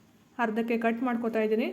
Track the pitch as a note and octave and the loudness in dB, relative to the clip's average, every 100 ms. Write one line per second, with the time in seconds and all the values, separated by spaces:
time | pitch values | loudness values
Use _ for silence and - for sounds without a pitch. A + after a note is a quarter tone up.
0 | - _ _ - A#3 A3 A3+ A#3 A3+ A#3 | -20 _ _ -4 -2 0 0 0 0 0
1 | B3+ A#3 A#3 A3+ A3 A3 D#4 | -2 -2 -2 0 2 2 0